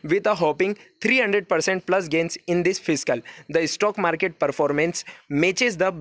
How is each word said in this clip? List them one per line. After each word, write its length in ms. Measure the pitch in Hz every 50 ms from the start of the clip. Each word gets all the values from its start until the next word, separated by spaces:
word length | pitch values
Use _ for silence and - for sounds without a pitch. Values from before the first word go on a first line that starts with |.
| -
with 200 | 151 170 202 196
a 80 | 214 208 165
hopping 340 | 170 151 143 - 180 196 208 - - - _ _ -
three 160 | 226 254 262
hundred 280 | 240 202 196 208 190 -
percent 340 | 185 160 156 196 190 185 - -
plus 180 | 180 196 180 156 156
gains 240 | 165 165 165 - - _ -
in 160 | 175 175 170 180
this 140 | 190 - - -
fiscal। 340 | 156 139 - - 131 117 - - - - - -
The 140 | 147 165 165 143 -
stock 260 | - 208 208 202 - 185
market 320 | 170 160 156 190 185 160 -
performance 640 | 151 143 - - 151 143 143 143 156 170 170 - - - - - - _ 143 143 165
matches 340 | 185 185 - 254 240 196 160 180
the 80 | 190 180 160